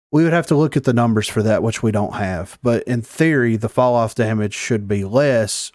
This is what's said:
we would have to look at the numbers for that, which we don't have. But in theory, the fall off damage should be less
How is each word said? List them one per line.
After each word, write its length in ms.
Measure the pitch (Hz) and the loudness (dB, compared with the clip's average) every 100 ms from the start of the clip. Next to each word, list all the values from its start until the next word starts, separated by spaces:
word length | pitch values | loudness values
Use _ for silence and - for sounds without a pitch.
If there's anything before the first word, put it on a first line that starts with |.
| _ | _
we 100 | 151 | 0
would 100 | 165 | 2
have 140 | 170 156 | 2 2
to 80 | |
look 220 | 147 156 147 | 2 2 0
at 80 | |
the 80 | - | 0
numbers 360 | 120 120 110 104 | 2 2 2 0
for 140 | - | -2
that, 220 | 107 104 | 0 0
which 180 | 110 - | 0 -2
we 80 | 113 | -2
don't 240 | 104 104 | -2 -4
have. 440 | - 98 90 87 - | -4 -6 -6 -8 -6
But 220 | 123 117 | -2 -2
in 180 | - 120 | -2 -4
theory, 540 | 113 - 160 147 120 110 | -4 0 2 4 2 0
the 120 | 113 | -2
fall 280 | - 127 120 | 0 2 2
off 180 | 110 | 0
damage 400 | - 110 110 104 | 0 -2 0 -2
should 320 | - - 113 101 | -4 -4 -4 -2
be 180 | 101 | -2
less 680 | 95 120 143 123 107 - - | 0 2 2 2 -2 -4 -10